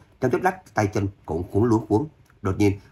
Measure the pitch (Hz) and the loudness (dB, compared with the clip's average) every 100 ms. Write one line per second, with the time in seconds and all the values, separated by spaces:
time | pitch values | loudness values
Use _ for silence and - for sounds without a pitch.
0 | _ _ 127 175 185 185 - - 104 107 | _ _ -2 0 0 -2 -6 -2 -2 -2
1 | 98 - - 80 - 101 120 110 - 104 | -4 -6 -8 -6 -4 0 2 2 2 0
2 | 151 - _ _ 101 92 101 95 - | 0 -10 _ _ -4 0 0 0 -8